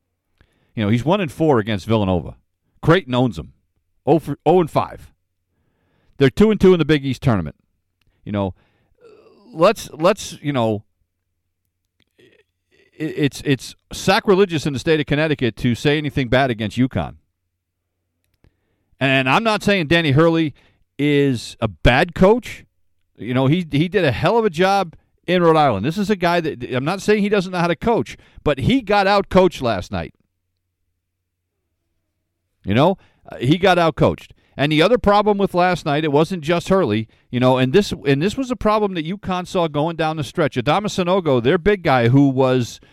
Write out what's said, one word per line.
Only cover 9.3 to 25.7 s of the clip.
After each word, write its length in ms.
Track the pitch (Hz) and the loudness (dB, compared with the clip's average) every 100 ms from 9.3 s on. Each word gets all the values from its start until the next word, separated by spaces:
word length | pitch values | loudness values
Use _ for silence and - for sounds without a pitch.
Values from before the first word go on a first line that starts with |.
| _ _ | _ _
let's, 360 | 156 180 233 - | 0 0 0 -8
let's, 460 | 147 170 202 - - | -2 -2 -2 -6 -10
you 100 | 147 | -6
know, 320 | 139 113 104 - _ _ _ _ _ _ _ _ _ _ _ _ _ | -2 -2 -4 -10 _ _ _ _ _ _ _ _ _ _ _ _ _
i-, 40 | _ _ _ _ _ _ _ - | _ _ _ _ _ _ _ -12
it's, 440 | 156 - 151 - - | -10 -2 -2 -2 -4
it's 280 | 139 - - _ | -4 -4 -20 _
sacrilegious 720 | - - 196 - 185 202 165 156 | -6 0 0 4 4 2 0 -4
in 80 | |
the 60 | 135 | -4
state 200 | 165 156 | 0 0
of 60 | 143 | 0
Connecticut 500 | 147 156 147 120 - | -2 0 -2 -2 -2
to 200 | 127 117 | -2 0
say 220 | 151 151 | 0 0
anything 300 | 151 147 127 | -2 -4 0
bad 240 | 127 135 | 0 0
against 260 | 107 107 - | -2 -6 -2
UConn. 380 | 131 - 69 - _ _ _ _ _ _ _ _ _ _ _ _ _ _ _ _ _ _ | -2 -2 -8 -12 _ _ _ _ _ _ _ _ _ _ _ _ _ _ _ _ _ _
And 300 | 135 135 131 | 0 2 2
I'm 160 | 151 226 | 0 0
not 180 | 214 | -2
saying 240 | - 202 147 | 0 0 0
Danny 240 | 170 160 | 0 2
Hurley 420 | 131 165 165 160 - _ _ _ - | 4 4 2 -2 -6 _ _ _ -4
is 580 | 143 143 143 120 - - | 0 2 2 0 -6 -6
a 80 | 113 | -6
bad 440 | 90 - 123 170 | 0 2 4 2
coach. 520 | - 190 240 - - - _ _ _ _ _ | 2 4 4 -2 -14 -20 _ _ _ _ _
You 180 | 107 | -4
know, 140 | 127 135 | 0 2
he, 180 | 170 165 | 0 0
he 160 | 143 175 | -2 -2
did 160 | 190 | 0
a 80 | 160 | 0
hell 260 | 104 160 233 | 0 0 0
of 60 | |
a 60 | 220 | 0
job 480 | 151 185 196 180 - _ _ - | 0 0 0 -2 -10 _ _ -4
in 140 | 180 | 2
Rhode 120 | 170 160 | 4 4
Island. 300 | 147 | 2